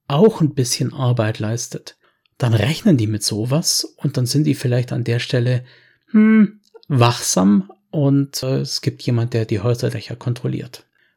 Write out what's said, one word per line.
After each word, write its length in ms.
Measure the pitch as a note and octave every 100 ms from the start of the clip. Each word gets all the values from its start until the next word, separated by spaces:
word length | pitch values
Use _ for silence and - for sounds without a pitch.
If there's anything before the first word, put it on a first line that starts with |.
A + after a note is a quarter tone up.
| _
auch 320 | C#3+ G#3+ -
ein 140 | D3+
bisschen 380 | - B2+ - B2
Arbeit 460 | - B2+ B2 G#2+ A2
leistet, 580 | G#2+ A#2 - - - - _ _ _ _
dann 120 | B2
rechnen 420 | A2 G#2 D#3+ A3 C#3+
die 100 | G#2+
mit 160 | G#2+
sowas 640 | - G#2+ A#2 C#3+ - - - _
und 200 | D3 B2+
dann 100 | B2
sind 180 | D3+
die 120 | D3+ C3+
vielleicht 360 | B2+ A#2+ B2
an 120 | B2+
der 160 | A#2 A#2
Stelle, 440 | - B2 A#2+ B2 B2+ _ _ _ _
hm, 500 | G#3+ G#3+ A3 G3+ - _ - _
wachsam 840 | C#3 A#2+ B2 - - F#3+ G3+ F#3+ - _
und, 500 | E3 C#3 C#3 C#3 -
äh, 160 | C3 C3+
es 220 | C#3 -
gibt 220 | - B2
jemand, 300 | - A#2+ A#2
der 120 | A#2
die 160 | A2 G#2+
Häuserdächer 560 | A2+ A#2 B2 A#2 - A#2+
kontrolliert. 680 | - B2 C3 B2+ B2 - _ _ _